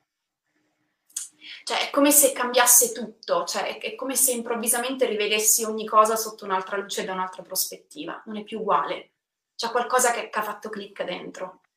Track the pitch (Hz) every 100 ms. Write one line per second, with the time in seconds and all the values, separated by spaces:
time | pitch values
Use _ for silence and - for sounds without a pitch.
0 | _ _ _ _ _ _ _ _ _ _
1 | _ - - _ - - - 233 - 285
2 | 285 277 277 - 240 247 - - 226 247
3 | 220 - - 175 - 208 - - - -
4 | 269 247 - 240 226 226 233 247 247 262
5 | 233 208 208 214 214 - 220 220 214 220
6 | 214 220 214 - 202 190 190 202 196 -
7 | 190 185 185 185 175 185 - - _ 147
8 | 165 - 220 214 208 220 190 180 - -
9 | - _ _ _ _ - 226 240 233 254
10 | 240 233 - 214 208 208 214 202 202 -
11 | 180 170 170 - 185 - _